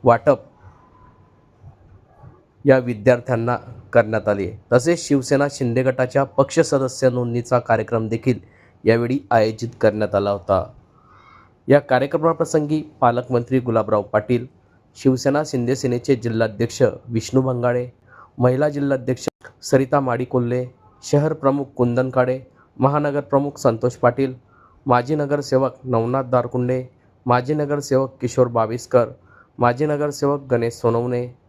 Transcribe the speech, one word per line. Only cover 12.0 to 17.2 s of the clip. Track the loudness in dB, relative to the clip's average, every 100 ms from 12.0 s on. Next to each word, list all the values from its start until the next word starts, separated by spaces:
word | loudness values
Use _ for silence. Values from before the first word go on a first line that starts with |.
| 0 0 0 0 0 0 0 -4 -6 0
पालकमंत्री | 2 2 -2 -2 0 -2
गुलाबराव | 0 0 2 -2
पाटील, | 0 -2 0 -2 -2 _ _ _ _ -2
शिवसेना | 0 0 0 -2 -2
शिंदे | -4 -2 -2
सेनेचे | -2 -4 -2 -2
जिल्हाध्यक्ष | 0 -2 -2 -2 -6 0 0 0 -6
विष्णू | -6